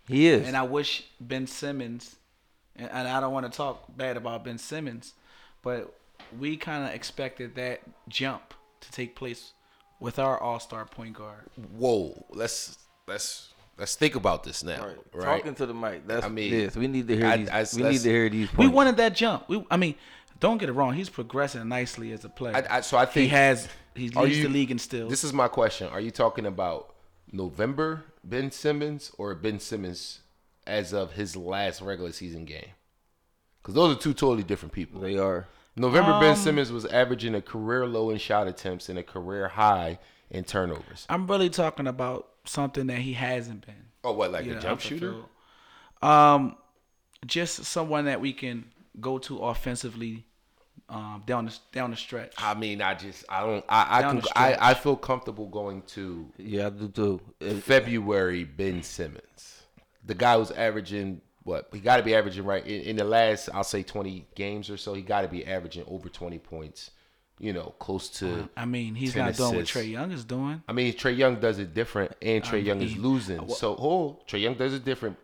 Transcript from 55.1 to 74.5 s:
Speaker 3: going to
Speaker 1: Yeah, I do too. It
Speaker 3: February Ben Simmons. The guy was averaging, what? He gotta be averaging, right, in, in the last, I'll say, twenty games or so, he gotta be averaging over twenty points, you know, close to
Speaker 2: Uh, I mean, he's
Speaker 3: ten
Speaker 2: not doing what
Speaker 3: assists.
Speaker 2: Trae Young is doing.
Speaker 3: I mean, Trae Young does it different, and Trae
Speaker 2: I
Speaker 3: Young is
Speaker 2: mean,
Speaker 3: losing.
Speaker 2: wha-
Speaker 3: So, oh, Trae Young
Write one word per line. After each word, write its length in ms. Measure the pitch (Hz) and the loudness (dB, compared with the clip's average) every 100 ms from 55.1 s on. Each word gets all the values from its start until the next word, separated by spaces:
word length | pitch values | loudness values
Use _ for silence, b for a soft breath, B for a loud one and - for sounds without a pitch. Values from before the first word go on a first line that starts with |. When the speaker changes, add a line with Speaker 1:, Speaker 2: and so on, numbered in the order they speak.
| 127 - 107 104 | -4 -4 -10 -8
Speaker 3:
going 340 | 104 101 95 | -6 -6 -8
to 480 | - - 95 85 78 - | -12 -12 -10 -10 -14 -16
Speaker 1:
Yeah, 300 | 104 101 101 | -6 -2 -2
I 20 | |
do 160 | 101 104 | -4 -8
too. 340 | 98 104 92 - - | 0 0 0 -6 -10
It 160 | 87 101 | -6 -4
Speaker 3:
February 800 | - 135 117 117 101 101 92 90 82 | 4 4 6 -2 2 2 2 0 -6
Ben 360 | 73 98 90 | -4 -2 -2
Simmons. 800 | 82 - 80 76 - - - - _ _ _ _ 98 | -6 -8 -8 -10 -20 -20 -20 -20 _ _ _ _ -8
The 100 | 92 | 2
guy 200 | 120 117 | 6 6
was 140 | 110 | 4
averaging, 680 | - 113 107 92 101 98 90 _ _ | 0 0 0 -4 -4 -4 -8 _ _
what? 240 | 92 82 - | -6 -6 -6
He 60 | 104 | -4
gotta 240 | 104 123 | 4 4
be 120 | 110 110 | 6 4
averaging, 300 | 104 92 98 | 4 -2 -2
right, 200 | 98 - | -2 -2
in, 160 | 104 | -6
in 140 | 92 110 | -4 0
the 80 | |
last, 460 | 104 113 113 107 - | 4 6 6 2 -2
I'll 100 | 98 | -4
say, 200 | 98 101 | -2 -4
twenty 420 | 92 104 98 95 - - | -4 -6 -6 -8 -14 -10
games 340 | 101 104 104 | -8 -8 -10
or 80 | 101 | -10
so, 160 | - | -8
he 80 | 98 | -8
gotta 260 | 92 104 92 | -2 0 0
be 180 | 87 69 | -4 -6
averaging 380 | 95 85 85 - | -6 -6 -12 -12
over 200 | 92 90 | -12 -12
twenty 300 | - 87 82 | -12 -12 -12
points, 520 | - 80 78 - - _ _ _ _ - | -12 -14 -14 -16 -20 _ _ _ _ -10
you 140 | 107 | -6
know, 200 | 90 80 - | -6 -8 -12
close 300 | - 95 - - | -6 -6 -6 -6
to 220 | 95 85 | -4 -4
Speaker 2:
Uh, 40 | 78 - | -6 -8
I 80 | 120 | -6
mean, 300 | 123 113 110 | -4 -6 -4
he's 180 | 131 | -4
Speaker 3:
ten 120 | 123 123 | 0 -2
Speaker 2:
not 100 | 113 | 2
doing 200 | 123 113 | 2 2
what 80 | |
Speaker 3:
assists. 140 | 85 127 110 | -2 -4 -4
Speaker 2:
Trae 40 | |
Young 200 | 113 170 | -6 -6
is 120 | 165 113 | -8 -6
doing. 380 | 127 139 156 - | -4 -4 -6 -4
Speaker 3:
I 60 | |
mean, 200 | 117 123 | 0 0
Trae 220 | 117 135 123 | 2 0 4
Young 240 | 131 117 | 4 6
does 200 | 113 101 | 2 0
it 140 | 95 | -2
different, 400 | 80 117 107 95 - | -2 -2 0 -2 -2
and 220 | 113 110 | 0 0
Trae 100 | 110 107 | 2 0
Speaker 2:
I 20 | |
Speaker 3:
Young 240 | 101 98 | 0 0
is 120 | 113 | -2
Speaker 2:
mean, 80 | 101 | -2
Speaker 3:
losing. 420 | 123 131 98 85 80 | 2 2 0 -6 -4
Speaker 2:
wha- 100 | 120 | -2
Speaker 3:
So, 200 | 110 98 | -2 0
oh, 440 | 139 185 151 147 - | 0 2 0 -6 -6
Trae 140 | 104 | -2
Young 140 | 110 | 0